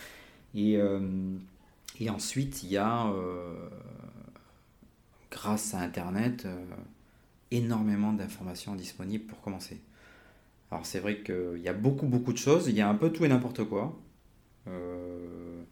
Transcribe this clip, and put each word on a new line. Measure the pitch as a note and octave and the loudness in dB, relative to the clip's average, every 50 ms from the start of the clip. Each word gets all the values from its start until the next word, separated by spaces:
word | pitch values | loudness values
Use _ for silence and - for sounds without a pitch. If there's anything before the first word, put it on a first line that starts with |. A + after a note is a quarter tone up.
| - - - - - - - - - - - | -18 -18 -18 -20 -20 -20 -20 -20 -18 -6 -2
Et, | G#2 G#2 G#2+ G#2+ | 2 4 6 6
euh, | G#2 G2+ G2 G2 G2 G2 F#2 F#2+ F#2+ F#2 F#2+ F#2+ F#2 - - - - - - - _ - - - - | 6 6 4 2 0 0 0 -2 -2 -2 -2 -4 -6 -8 -14 -20 -20 -20 -20 -20 _ -18 -14 -8 -4
et | A2 A2+ | -2 -2
ensuite, | G#2 - - - - C3+ C#3 C#3 - - - | -2 -2 -4 -4 -2 -2 -2 -2 -4 -8 -4
il | F2+ | 0
y | G2 | 2
a, | G2 G2+ A2 A#2 A#2 A2+ | 2 4 4 4 2 2
euh, | G#2+ G2 F#2+ F2+ F2+ F2+ F2 F2 F2 E2+ E2+ E2+ E2+ - - - - - - - - - - - - - - - - - - _ _ _ _ - - _ _ _ _ _ _ - - | 2 0 0 -2 -4 -4 -6 -6 -8 -8 -10 -10 -12 -12 -14 -14 -16 -16 -16 -16 -16 -16 -18 -18 -20 -20 -20 -20 -20 -20 -20 _ _ _ _ -20 -20 _ _ _ _ _ _ -18 -16
grâce | - - - G#2 G#2+ G#2+ - - G#2 | -12 -6 -2 0 0 0 -2 -2 -2
à | F#2 | -2
Internet, | F2 F2 - - F2 F2+ F#2 G2+ A2+ B2 B2 - - | -2 -2 -4 -4 -4 0 0 2 2 2 0 -2 -6
euh, | F#2+ F2+ F2+ F2+ F#2 F#2 F#2 F#2 - - - - _ _ _ _ _ _ _ _ - | -8 -8 -8 -10 -12 -12 -14 -14 -16 -18 -20 -20 _ _ _ _ _ _ _ _ -2
énormément | B2 A#2+ A#2 A2+ A#2+ A2 G#2+ G#2+ G2+ G2+ G#2 G#2+ | 0 2 2 2 2 2 2 2 2 4 2 2
d'informations | G#2+ G2+ F#2+ F2 - - F#2+ F#2 E2+ - - - G2+ | 2 0 -2 -4 -8 -8 -8 -8 -8 -8 -8 -8 -8
disponibles | F#2 F2+ - - - F#2 F#2+ G#2+ G#2+ A2 | -8 -8 -10 -10 -8 -6 -4 -4 -4 -6
pour | A2 - - | -8 -14 -10
commencer. | - G#2 F#2+ F2 - - - - - - - - - - - - - - - _ _ _ _ _ _ - | -8 -8 -8 -8 -10 -12 -14 -16 -18 -20 -20 -20 -20 -20 -20 -20 -20 -20 -20 _ _ _ _ _ _ -8
Alors | F2+ E2 - | -8 -8 -6
c'est | - - F#2+ | -4 -4 -2
vrai | F#2 G#2 G#2+ G#2 | 0 -2 -2 -2
qu'il | - - F#2 F2+ F2+ F2 E2+ E2+ E2+ | -2 -4 -2 -2 -2 -2 -4 -2 -2
y | F2+ | -2
a | F#2 | 0
beaucoup, | G2+ A2 C3+ C#3 C#3 D3+ | 4 4 4 4 4 2
beaucoup | C3+ B2 B2 B2 B2+ A2+ | 2 2 2 2 0 -2
de | - | 2
choses, | - C#3 D3+ F3 E3 | 4 6 6 6 6
il | C3+ A2 | 4 4
y | G#2 | 6
a | G#2 G#2 | 6 6
un | G#2 | 6
peu | G#2 D#3 E3 | 6 4 4
tout | D#3+ - E3 | 4 4 6
et | |
n'importe | C#3+ C3 B2 B2 A#2+ - - A2 | 6 6 6 4 2 -2 -2 -2
quoi. | G#2 A2 G2+ A2+ D#3 E3 - - - - _ _ _ _ _ _ _ _ _ - | 0 0 0 -2 -2 -6 -10 -16 -20 -20 _ _ _ _ _ _ _ _ _ -12
Euh, | F#2 F#2 F2+ F2+ F2+ F2+ F2+ F2 F2 F2 F2 F2 F2 F2 F2 F2 F2 E2+ E2+ - - | -10 -8 -8 -8 -8 -8 -8 -8 -8 -10 -10 -10 -10 -10 -12 -12 -12 -12 -12 -14 -16